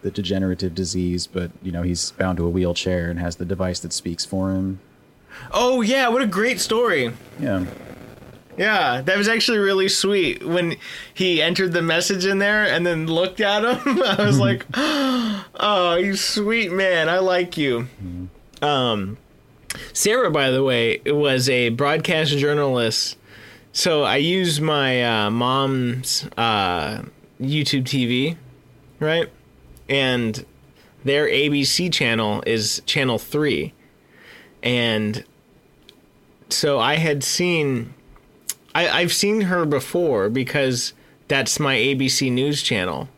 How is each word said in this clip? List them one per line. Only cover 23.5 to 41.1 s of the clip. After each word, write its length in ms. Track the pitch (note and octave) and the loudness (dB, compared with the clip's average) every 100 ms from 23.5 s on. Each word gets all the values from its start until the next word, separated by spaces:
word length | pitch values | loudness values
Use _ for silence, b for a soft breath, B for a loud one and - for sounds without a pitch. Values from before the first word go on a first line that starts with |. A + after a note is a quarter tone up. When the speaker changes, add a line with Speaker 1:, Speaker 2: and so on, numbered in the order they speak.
| B B | B B
Speaker 2:
So 320 | - F#3 D#3 | -2 0 2
I 140 | C3 B2 | 2 2
use 420 | D3+ F#3 F3+ D3 | 2 2 0 0
my, 420 | D#3 D3+ C3+ B2+ | 0 2 2 2
uh, 280 | A#2+ A2 G#2 | 2 2 0
mom's, 1000 | A#2 B2 C3 C3+ C3 B2 A#2+ B2 - D3 - | 0 0 2 0 0 -2 -4 -4 -4 -4 -2
uh, 680 | A2+ G#2+ F#2+ F2+ D2+ G#2+ - - - _ | 0 2 0 0 -4 -6 -10 -16 -20 _
YouTube 440 | C3 D3+ C#3+ C#3 B2+ | -2 -2 0 -2 -2
T 200 | C#3 A#2+ | -2 0
V, 300 | B2 C#3 E3 - - - - - - | 0 -2 -4 -14 -20 -20 -20 -20 -6
right? 280 | D3+ E3 E3 - - - - - - | -2 0 -2 -6 -20 -20 -20 -20 -2
And 580 | C3+ C3 B2 A#2 G#2+ - - - - B - | 0 2 2 0 -4 -10 -20 -20 -20 B -8
their 260 | C3 C#3+ D3+ | -2 0 2
A 200 | C3+ D3 | 2 2
B 160 | C#3+ | 2
C 260 | C3+ - F3+ | 0 0 0
channel 500 | - B2 A2+ G#2+ G#2 - | 0 0 0 0 -2 0
is 360 | A2+ A2 - - | -2 -2 -4 -4
channel 320 | D#3 C3 A2+ | -2 0 -2
three. 560 | - D3 D3+ F2+ A2 - B B B B B B B B | -2 -2 0 0 -4 -10 B B B B B B B B
And 600 | A#2 B2 A#2 A2 G#2 G#2+ - _ _ - _ _ - - _ _ _ _ - | -2 0 2 0 -2 -4 -10 _ _ -20 _ _ -20 -20 _ _ _ _ -6
so 280 | - D3+ C#3 | -2 0 2
I 160 | A#2 | 2
had 280 | D3+ D#3+ C#3+ | 2 2 0
seen, 680 | - - F3 E3+ D3 B2+ A#2 - - - _ _ - - - D#3 | -2 0 2 2 0 -2 -6 -14 -20 -20 _ _ -14 -14 -6 0
I, 120 | F3 | 2
I've 240 | D3 F3 | 2 2
seen 300 | - G3+ A3 | 2 2 2
her 240 | F#3+ F3+ D#3+ | 2 2 2
before 640 | C#3+ C3 F3 E3+ A#2 G2 | 0 0 0 2 2 2
because 640 | B2 B2+ D3+ C3+ B2 - - B | 0 0 0 0 0 -4 -10 B